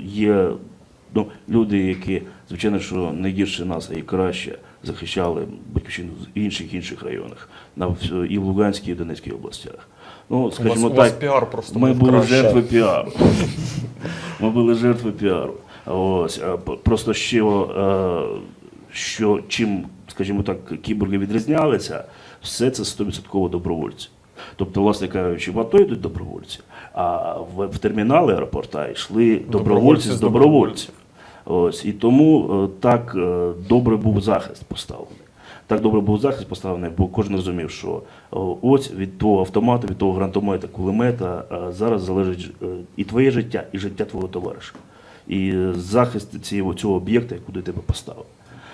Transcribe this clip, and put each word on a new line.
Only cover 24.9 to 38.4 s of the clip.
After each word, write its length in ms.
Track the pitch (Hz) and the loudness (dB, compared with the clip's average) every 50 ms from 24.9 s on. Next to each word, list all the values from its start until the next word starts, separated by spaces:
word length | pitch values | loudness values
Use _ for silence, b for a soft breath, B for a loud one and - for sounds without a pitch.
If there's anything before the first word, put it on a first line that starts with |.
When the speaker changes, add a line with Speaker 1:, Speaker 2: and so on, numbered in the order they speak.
| 104 - 98 - | 4 2 -2 -4
Speaker 1:
кажучи, 440 | - 98 92 90 87 82 - - | -2 -2 -2 -2 -2 -2 -4 -4
в 80 | 95 110 | -2 -2
ато 180 | 110 - - 202 | 0 4 4 4
йдуть 240 | 196 - 113 98 | 6 4 2 -2
добровольці, 580 | 87 85 85 - 90 92 - - - - - - - B B B B B - | -6 -6 -8 -8 -10 -10 -12 -14 -14 -16 -18 -18 -18 B B B B B -6
а 400 | - 90 87 87 82 85 82 - - 85 87 92 | -4 -2 -2 -2 -2 -4 -6 -6 -8 -10 -10 -6
в, 120 | 92 101 95 | -6 -6 -6
в 100 | - - | -4 -4
термінали 560 | - 104 104 110 104 117 139 165 175 123 95 | -4 -2 0 0 2 4 4 4 6 4 2
аеропорта 540 | - - - - 65 - - - 76 71 60 | 2 0 -4 -4 -6 -6 -6 -6 -6 -6 -6
йшли 480 | - - - - 98 110 120 113 110 | -8 -10 -10 -2 2 4 4 6 4
добровольці 160 | - - - | 2 0 -2
Speaker 2:
Добровольці 580 | 117 101 92 104 104 98 117 139 156 - - 107 | -2 0 2 4 4 6 8 8 6 6 4 0
Speaker 1:
з 40 | 123 | 0
Speaker 2:
з 60 | 113 | 0
Speaker 1:
добровольців. 720 | 107 104 110 123 139 151 156 135 107 110 110 - - - | 2 2 6 8 8 8 8 8 6 4 0 -4 -10 -12
Speaker 2:
добровольців. 20 | - - - _ b b b b b b b | -16 -20 -20 _ b b b b b b b
Speaker 1:
Ось, 400 | - 85 90 87 85 80 - - | -2 0 2 2 2 0 -2 -6
і 60 | 104 101 | -6 -4
тому, 720 | - - 117 127 139 156 156 156 135 80 - 95 98 98 | 0 2 4 6 8 8 8 6 6 4 2 2 0 0
е, 60 | 95 - - | 0 -2 0
так, 360 | - 123 123 120 120 - - 95 | 2 4 4 4 2 -2 -4 -2
е, 340 | 87 90 90 87 87 87 85 87 92 98 | 0 0 0 0 -2 -2 -4 -6 0 4
добре 260 | 117 123 123 117 110 104 | 4 4 6 4 2 2
був 240 | 107 107 104 101 | 2 2 2 2
захист 420 | 95 107 98 - - - - - - | 2 2 0 0 0 -4 -10 -18 -16
поставлений. 500 | - - - - - - - - - - - - - B B B B B B B - | -14 -12 -12 -12 -12 -12 -14 -14 -16 -20 -20 -20 -20 B B B B B B B -2
Так 140 | 110 104 | 0 2
добре 180 | 110 110 107 107 | 2 4 4 4
був 180 | 101 101 104 104 | 4 2 2 2
захист 280 | 123 139 135 - 95 - | 2 0 0 -2 -6 -10
поставлений, 420 | 92 - - 95 90 87 87 85 82 87 | -12 -8 -6 -6 -6 -6 -6 -4 -2 0
бо 100 | 95 92 | 0 0
кожен 280 | 92 110 104 98 98 | 0 -2 -2 0 -2
розумів, 360 | 92 90 92 90 87 80 76 | -2 -2 -2 -4 -4 -6 -8
що, 300 | - - - 92 - - B B B B B B - | -10 -10 -8 -8 -8 -8 B B B B B B -8
е, 40 | 95 | -6